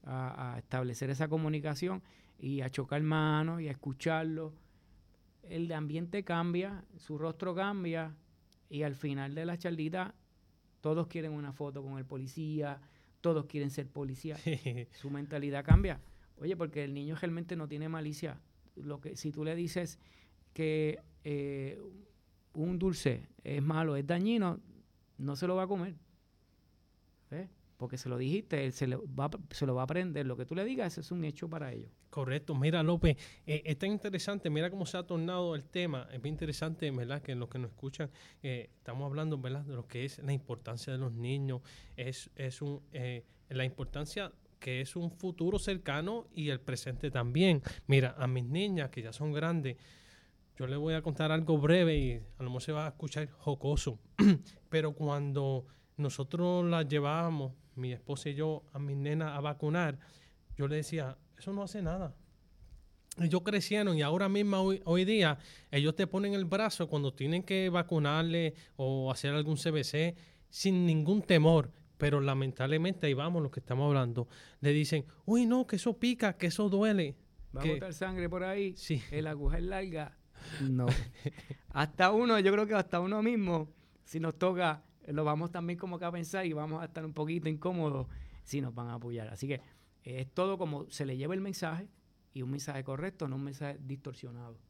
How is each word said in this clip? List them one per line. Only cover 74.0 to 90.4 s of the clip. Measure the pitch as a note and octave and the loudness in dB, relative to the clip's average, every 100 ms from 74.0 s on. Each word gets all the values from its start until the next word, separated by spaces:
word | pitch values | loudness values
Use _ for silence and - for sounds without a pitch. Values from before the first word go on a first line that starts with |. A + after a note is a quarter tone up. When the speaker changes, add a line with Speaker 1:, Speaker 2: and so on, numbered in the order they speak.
| B2 A#2 A#2+ - - - | 4 0 -4 -8 -20 -2
Speaker 2:
le | C#3+ | 2
dicen, | D3 D3 D#3 C#3 - - | 4 4 0 -2 -10 2
"Uy, | A#3 A#3 | 4 6
no, | B3 B3 | 4 4
que | G3+ | 0
eso | A#3+ A3+ | 0 2
pica, | A#3+ B3 G#3 F3 | 2 4 2 2
que | F3 | 0
eso | E3 G#3 | 2 2
duele". | G3 G#3+ G3+ D#3 C#3+ - - - | 4 4 4 2 -2 -16 -20 -10
Speaker 1:
Va | C3 | -2
a | |
Speaker 2:
Que | D3+ | 0
Speaker 1:
botar | D3+ F#3 | 0 -2
sangre | E3 F#3 F#3 F3 | -4 -4 -2 -2
por | F3+ F#3 | -2 -2
ahí, | G3 G3 F#3 | 0 -2 -4
Speaker 2:
Sí. | - D3+ - | -2 -2 0
Speaker 1:
el | D3 D#3 | -4 -2
aguja | D3+ C#3+ C#3 | 2 2 2
es | F3 | 0
larga. | F#3+ F#3+ D#3+ D3 - - - - D3+ | -2 -4 -6 -8 -12 -20 -18 -12 -2
No. | C3+ B2+ B2 | 2 2 4
Speaker 2:
<laughs> | B2+ A#2+ - - - - C3+ - | 2 0 -6 -8 -8 -14 -14 -8
Speaker 1:
Hasta | C#3 D#3 - F#3 | -2 -2 4 6
uno, | G#3+ A#3+ A3 | 6 6 6
yo | F#3+ | 6
creo | G#3 G#3+ | 4 4
que | |
hasta | G#3+ F3+ F3 | 2 2 0
uno | F3+ G#3+ | 0 2
mismo, | G#3+ A#3+ F#3+ E3 D#3 - - - - | 2 2 2 0 -2 -10 -20 -20 -8
si | D#3+ | -2
nos | D#3+ D#3 | -2 2
toca, | F3+ F#3 F3 D3+ - _ - | 2 4 2 0 -8 _ -6
lo | D3 | 0
vamos | D3+ D3+ E3+ | 2 0 -2
también | F3 E3+ F3 | -4 -4 -4
como | F#3 F3 | -6 -4
que | F3 | -4
a | |
pensar | F3 D#3+ F#3+ F#3 | -4 -4 -2 -2
y | |
vamos | D3+ D3+ D#3 | -2 -2 -4
a | E3 | -6
estar | E3 D#3+ | -8 -8
un | |
poquito | D3+ D3+ E3+ D#3+ | -4 -2 0 0
incómodos | D#3 F3 F3+ D#3 C3+ B2+ - - - | -2 -2 0 0 0 -4 -8 -12 -14
si | - C#3 | -6 -4
nos | C3 | -2
van | A#2 A#2+ | -6 -8
a | A#2 | -8
apoyar. | A#2+ A#2 G#2+ | -6 -8 -8
Así | A2+ C3+ | -6 -4
que, | C3 - - _ _ | -4 -8 -20 _ _
eh, | - C3 | -10 -8
es | C3 | -6
todo | - | 0